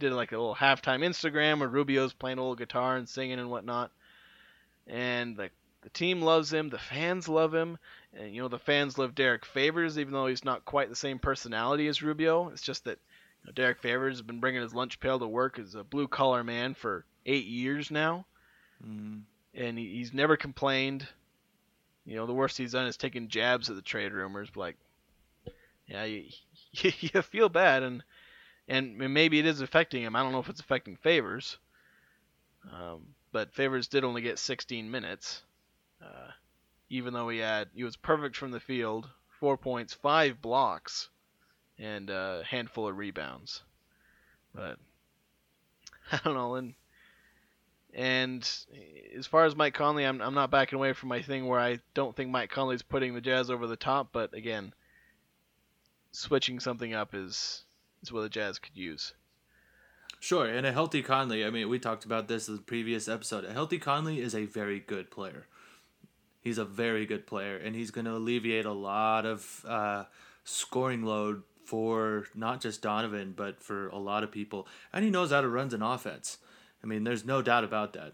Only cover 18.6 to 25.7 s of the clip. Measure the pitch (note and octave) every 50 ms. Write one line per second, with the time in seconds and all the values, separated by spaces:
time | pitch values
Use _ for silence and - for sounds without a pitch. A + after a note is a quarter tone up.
18.6 | _ _ _ - - A2 G#2+ G#2+ G#2 G#2+ G#2+ G#2+ G#2+ - _ _ _ _ - -
19.6 | B2 A#2+ A#2 A#2 A#2 G2 F#2 B2 B2 A#2 B2 C3+ C#3+ D3+ D3 C#3 - D3 B2+ -
20.6 | C#3 C#3 C3+ C3 C3+ C3+ C#3 C3+ C#3 - - _ _ _ _ _ _ _ _ _
21.6 | _ _ _ _ _ _ _ _ - - A2 A2 A2+ A#2+ B2 C3 C3+ C3 - -
22.6 | B2+ A#2+ A#2+ C3 C3 B2 G#2+ - - C3 A2+ B2 A#2 G#2+ G#2 A2 A2+ B2 B2 B2
23.6 | A2 - G#2+ F#2+ F#2+ - - A2 G2 G2 G#2 F#2+ F#2+ F#2+ G2 G2+ G#2 G2+ - G2+
24.6 | F#2 E2+ D#2 _ _ _ _ _ _ _ _ _ _ _ _ _ - - - -
25.6 | _ _